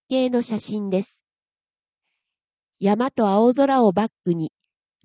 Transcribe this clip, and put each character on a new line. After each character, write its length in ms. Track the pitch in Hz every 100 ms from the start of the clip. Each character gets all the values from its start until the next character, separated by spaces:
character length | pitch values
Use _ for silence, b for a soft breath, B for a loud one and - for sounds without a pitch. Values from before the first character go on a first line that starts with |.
| _
景 200 | 262 254
の 120 | 240
写 180 | 233 214
真 300 | - 214 196
で 140 | 190
す。 160 | - _ _ _ _ _ _ _ _ _ _ _ _ _ _ _ _ _
山 320 | 196 208 262
と 160 | - 208
青 260 | 202 240
空 300 | 254 277 262
を 80 | 214
バ 180 | 185 220
ッ 20 | -
ク 100 | 185
に、 180 | 170 156 - _ _ _ _